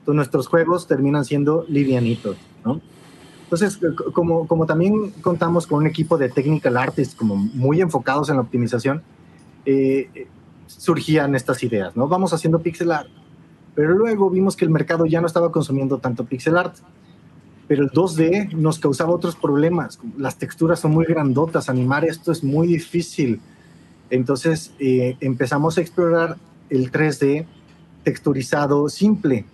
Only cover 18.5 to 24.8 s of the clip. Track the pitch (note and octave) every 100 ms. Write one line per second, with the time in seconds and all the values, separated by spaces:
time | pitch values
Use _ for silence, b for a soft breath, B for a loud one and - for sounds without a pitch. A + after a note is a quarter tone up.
18.5 | D#3+ D#3 D#3 D3+ C3+ E3 F3 F3 E3 D3+
19.5 | C#3+ D#3+ F3 A#2 - A#2 C3 C3+ - C3
20.5 | - E3 E3 D#3+ D#3 D#3+ D#3+ C#3+ B2+ D#3+
21.5 | D#3+ C3 B2+ B2+ C#3+ D#3+ E3 - D#3+ C#3
22.5 | D3 E3+ E3 - F3 E3 - C3+ A2 B
23.5 | B B B B B - B2+ B2+ C3+ B2+
24.5 | A#2 - -